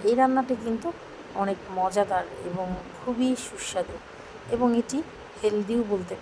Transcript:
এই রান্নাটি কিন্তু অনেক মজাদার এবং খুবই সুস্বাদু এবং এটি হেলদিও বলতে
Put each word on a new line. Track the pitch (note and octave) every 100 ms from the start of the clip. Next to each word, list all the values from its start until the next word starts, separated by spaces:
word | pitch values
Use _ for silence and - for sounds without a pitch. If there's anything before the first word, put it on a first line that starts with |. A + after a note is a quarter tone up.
এই | G3+
রান্নাটি | A#3+ C4 C4 C4 A#3
কিন্তু | A3+ A3+ E4+ - - - -
অনেক | F#3+ G3 F#3+ - F#3
মজাদার | F#3 G3+ G3+ F#3 E3+ - F3+
এবং | F3+ F#3 F#3 - -
খুবই | B3+ A#3+ B3+ B3+
সুস্বাদু | - - - F#3+ - E3+ - - - - -
এবং | A#3 B3 A#3
এটি | A#3 C4+ - - - -
হেলদিও | G#3+ G#3 G3+ A#3 G#3+
বলতে | G3+ F3 F#3